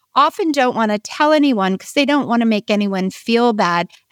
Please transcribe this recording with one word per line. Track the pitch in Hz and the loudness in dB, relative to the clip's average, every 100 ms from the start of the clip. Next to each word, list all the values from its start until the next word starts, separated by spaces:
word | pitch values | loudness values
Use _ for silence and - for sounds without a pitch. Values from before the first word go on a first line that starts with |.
| _ | _
often | 254 302 - 330 | 0 0 0 -2
don't | 285 254 226 | 0 0 0
wanna | 220 208 | -2 -2
tell | - - 302 | -6 -2 2
anyone | 311 285 220 190 190 | 4 2 2 -2 -4
'cause | - | -4
they | 285 | -2
don't | 277 294 175 | 0 0 0
wanna | 233 226 | 0 2
make | 214 - | 0 0
anyone | 208 202 190 185 | -2 0 -2 -4
feel | - - 226 240 | -6 -2 2 2
bad. | 214 175 175 175 - - | 2 0 0 -4 -10 -4